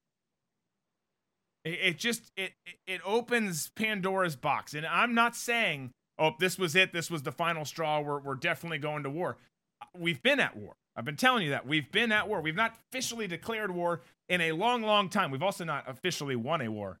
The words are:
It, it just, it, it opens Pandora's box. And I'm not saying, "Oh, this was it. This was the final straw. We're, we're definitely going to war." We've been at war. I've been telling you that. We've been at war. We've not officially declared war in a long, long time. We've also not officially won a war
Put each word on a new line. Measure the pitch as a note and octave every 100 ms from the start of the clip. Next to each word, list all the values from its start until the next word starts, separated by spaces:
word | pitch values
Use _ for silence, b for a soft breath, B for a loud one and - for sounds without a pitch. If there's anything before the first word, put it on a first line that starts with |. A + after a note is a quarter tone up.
| _ _ _ _ _ _ _ _ _ _ _ _ _ _ _ _
It, | D#3+ E3+
it | F#3 D3+
just, | A3+ A#3 - -
it, | F#3+ - F3+ E3+ -
it | F#3
opens | F3 A3 A#3 A#3+ G#3 D#3+ -
Pandora's | - A3 G#3 F#3 F#3+ F3+ C#3
box. | D3+ A#2+ -
And | D3 D#3
I'm | E3+ A#3
not | A#3 A#3
saying, | A#3 - A#3 G#3 D3 C3 - _ -
"Oh, | D#3 -
this | F#3 F3+
was | F3+ E3+
it. | F#3
This | E3+ D#3+
was | E3+
the | C#3+
final | B2+ E3+ E3
straw. | C#3+ - D#3 D3+
We're, | D3 C#3+
we're | C#3 B2+
definitely | E3 E3 E3+ D#3+
going | D3+ D3+
to | C#3
war." | D3+ E3 A#2 b _ _ _ -
We've | F3+ E3+ D#3
been | B3 C#4
at | D3+ G#2+
war. | G2+ - _
I've | -
been | A#2 D3
telling | C4 B3
you | D#3+
that. | C3 A#2+
We've | D#3 C3
been | G3+ A#3
at | G#3+ G3
war. | G3+
We've | D#3
not | D#3+ A3 - _
officially | C4 A#3+ A#3 G#3
declared | E3 - A3+ G#3+
war | F3 F3 E3+ B B -
in | F3+
a | E3
long, | D#3+ A3 B3
long | G#3+ G#3 F#3+
time. | G#3+ F3
We've | C3+
also | F#3 F#3+
not | E3+ C#3+ -
officially | B2+ F3+ D#3+ C#3+ B2+
won | A#2 E3
a | A2+
war | G#2+ G2 F2+